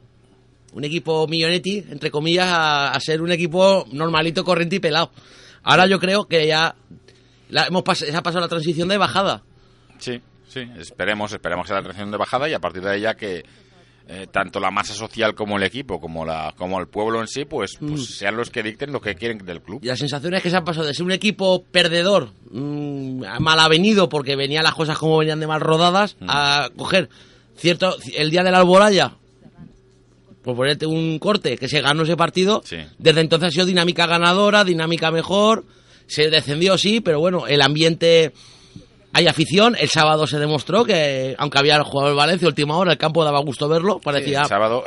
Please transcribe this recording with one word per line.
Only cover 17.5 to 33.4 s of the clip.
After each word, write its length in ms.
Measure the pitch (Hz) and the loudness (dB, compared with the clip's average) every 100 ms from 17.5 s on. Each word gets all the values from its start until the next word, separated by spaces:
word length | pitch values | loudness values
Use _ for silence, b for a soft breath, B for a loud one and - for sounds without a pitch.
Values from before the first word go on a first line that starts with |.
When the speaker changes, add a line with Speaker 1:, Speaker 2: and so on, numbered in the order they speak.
| 156 98 - | -6 -8 -8
Speaker 2:
pues 120 | 151 151 | -8 -8
Speaker 1:
Mm. 20 | |
Speaker 2:
sean 320 | 120 - 101 110 | -8 -8 -6 -4
los 140 | 117 | -6
que 120 | 123 | -6
dicten 300 | 110 110 143 | -8 -8 -8
lo 80 | 131 | -8
que 160 | 107 90 | -6 -6
quieren 220 | 117 110 | -6 -8
del 240 | 92 85 | -10 -14
club. 180 | - 113 | -14 -12
Speaker 1:
Y 60 | 123 | -8
la 80 | 117 | -6
sensación 380 | 143 143 165 | -6 -6 -4
es 100 | 185 | -4
que 60 | 180 | -2
se 80 | 180 | -2
han 80 | 170 | -2
pasado 200 | 160 151 | -4 -4
de 60 | |
ser 120 | 139 175 | -4 -4
un 80 | |
equipo 500 | 185 214 196 190 180 - | -2 -2 0 0 0 0
perdedor, 600 | 180 170 170 180 196 123 95 120 | 0 2 2 2 2 0 -12 -14
mm, 720 | 110 143 147 147 139 135 131 101 113 | -10 -8 -6 -6 -8 -8 -8 -8 -4
mal 200 | 160 160 | 2 4
avenido 500 | 160 160 202 208 175 | 6 6 6 4 2
porque 260 | 151 135 139 | 0 -4 -4
venían 280 | 139 151 160 | -2 0 0
las 80 | |
cosas 240 | 147 156 151 | 0 -4 -2
como 200 | 156 156 | 2 2
venían 200 | 156 156 | 2 -2
de 80 | 156 | -4
mal 140 | 156 | -2
rodadas, 560 | 156 160 175 185 202 - | 2 2 4 2 0 -4
Speaker 2:
Mm. 60 | 90 | -4
Speaker 1:
a 420 | 139 143 143 127 - | 0 2 0 -2 -6
coger 320 | - 190 147 b b b b - | -2 0 -2 b b b b -4
cierto, 400 | 170 170 185 165 131 123 | -2 0 -2 -4 -8 -4
el 120 | 156 | -2
día 120 | 170 | 0
de 80 | 185 | 4
la 60 | 185 | 6
Alboraya, 560 | 180 185 208 190 135 - _ _ - - - - _ _ _ _ _ - | 6 8 6 4 0 -4 _ _ -20 -20 -20 -20 _ _ _ _ _ -16
por 120 | 123 120 | -8 -2
ponerte 280 | 135 147 156 | 0 0 -2
un 340 | 160 160 156 | -2 -2 -2
corte, 380 | 190 202 160 120 | -2 0 -2 -4
que 100 | 127 | -4
se 100 | 147 | 0
ganó 220 | 135 151 | 0 0
ese 140 | 156 165 | 0 0
partido, 440 | 165 - 185 220 - | 0 2 2 0 -2
Speaker 2:
Sí. 120 | 85 76 - | -14 -14 -2
Speaker 1:
desde 240 | 147 156 | 2 2
entonces 260 | 160 160 | 2 0